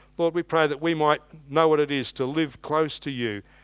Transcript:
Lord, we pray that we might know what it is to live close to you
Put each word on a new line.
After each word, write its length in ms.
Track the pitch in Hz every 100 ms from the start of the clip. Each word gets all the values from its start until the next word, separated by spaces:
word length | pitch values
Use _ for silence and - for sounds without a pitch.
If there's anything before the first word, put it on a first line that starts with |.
| _ -
Lord, 180 | 170
we 80 | 170
pray 240 | 165 165 151
that 140 | 139
we 140 | 165
might 260 | 160 151 147 - 160 139
know 180 | 147 160
what 120 | 151
it 100 | 147
is 220 | 139 120
to 120 | -
live 380 | 131 151 156 -
close 360 | - 151 156 -
to 100 | 147
you 320 | 131 117 101 - -